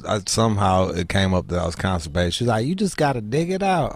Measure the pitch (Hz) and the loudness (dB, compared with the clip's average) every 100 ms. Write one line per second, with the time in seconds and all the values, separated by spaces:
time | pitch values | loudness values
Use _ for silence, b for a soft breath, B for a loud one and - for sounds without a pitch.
0 | 82 104 92 - 113 104 98 92 92 87 | -2 -4 -2 0 2 4 4 4 2 0
1 | 87 101 95 92 - 87 87 85 95 92 | -2 0 2 2 0 -2 -2 -2 -2 -2
2 | 80 78 87 82 120 110 127 190 202 - | -2 -2 0 0 0 0 0 -2 -2 0
3 | 147 131 107 131 170 190 196 180 123 | 0 0 -2 -2 -2 -2 0 2 0